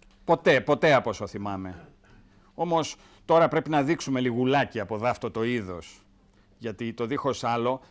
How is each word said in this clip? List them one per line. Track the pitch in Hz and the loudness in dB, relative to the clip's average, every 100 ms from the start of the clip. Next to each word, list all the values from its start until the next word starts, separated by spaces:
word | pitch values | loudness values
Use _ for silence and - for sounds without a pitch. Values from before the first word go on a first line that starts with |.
| _ _ | _ _
Ποτέ, | - 165 180 135 | 0 2 4 4
ποτέ | 123 143 165 | 4 2 4
από | 131 110 | 4 2
όσο | 101 101 | -6 -8
θυμάμαι. | 104 101 98 92 82 - _ _ - _ _ _ | -8 -8 -8 -8 -12 -18 _ _ -20 _ _ _
Όμως | - 175 165 147 - - - | -8 -2 -2 -2 -8 -20 -8
τώρα | - 165 165 | 4 4 6
πρέπει | 156 147 | 2 0
να | 151 | 0
δείξουμε | 139 170 - 131 | 0 -2 -2 -2
λιγουλάκι | 123 117 127 139 120 113 | 0 0 2 2 0 -4
από | 92 107 | -6 -2
δάφτο | 120 113 117 | -2 -2 -4
το | 110 | -4
είδος, | 117 120 92 87 - - _ _ _ _ _ _ | -2 -2 -6 -10 -14 -20 _ _ _ _ _ _
γιατί | 113 98 117 | -10 -8 -8
το | 117 117 | -6 -4
δίχως | 135 139 120 | -4 -4 -2
άλλο | 120 117 120 131 - | -2 0 0 -4 -8